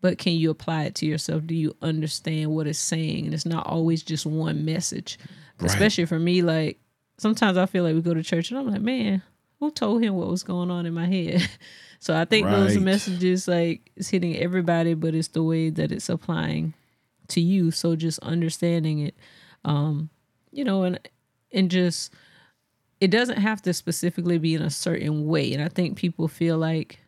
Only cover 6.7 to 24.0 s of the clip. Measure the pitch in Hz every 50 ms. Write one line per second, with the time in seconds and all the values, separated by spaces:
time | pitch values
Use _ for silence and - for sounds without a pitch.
6.7 | - _ _ _ _ _ _ _ _ _ - 214 220 214 - 208 185 180 180 190
7.7 | - 190 175 165 160 165 165 170 170 165 160 - - 165 165 - 233 262 277 247
8.7 | 208 196 208 220 262 262 220 202 196 190 - _ _ _ _ _ _ _ 285 302
9.7 | 302 - - 214 208 233 226 220 196 185 170 - - 185 - - 185 180 175 180
10.7 | 180 175 175 165 165 165 165 175 190 190 170 165 - 180 180 - - - - -
11.7 | - - - - - _ - - 165 160 165 - - 214 214 190 208 202 196 190
12.7 | 208 202 190 190 190 202 - - 185 175 180 185 185 185 185 - 180 175 170 170
13.7 | 165 - _ _ _ - 190 - - 185 175 170 160 - - 180 180 185 180 170
14.7 | 170 165 165 170 170 160 160 165 156 160 165 - _ 165 160 160 165 165 160 160
15.7 | 156 165 160 151 170 - - - 175 165 - - 170 160 156 156 156 156 160 165
16.7 | 156 _ _ _ _ _ _ _ _ _ _ - - 180 170 170 190 196 175 165
17.7 | 160 - - 170 165 160 160 165 156 - - - 160 170 170 165 160 - - 170
18.7 | 170 170 156 156 156 151 147 147 - _ - - - - - - - _ _ -
19.7 | 151 143 147 156 151 143 156 156 _ _ _ _ _ _ _ _ - 277 285 254
20.7 | 196 190 185 180 180 - _ - _ _ _ _ _ _ _ _ - 196 190 180
21.7 | 175 185 180 175 165 - - - - - - _ _ - _ _ _ _ _ _
22.7 | _ _ _ _ _ _ - 190 175 226 247 240 240 - 196 214 220 208 - 185
23.7 | 175 - - - 170 -